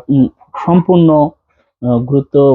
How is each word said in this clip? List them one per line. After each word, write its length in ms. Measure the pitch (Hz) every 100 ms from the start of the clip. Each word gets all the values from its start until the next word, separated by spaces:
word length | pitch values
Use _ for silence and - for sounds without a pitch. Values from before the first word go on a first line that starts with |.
| -
উম, 200 | 139 123 - _ -
সম্পূর্ণ, 520 | - 175 - 175 160 151 151 - _ _ _ -
আহ, 180 | 123 120
গুরুত্ব 360 | 127 139 135 143 139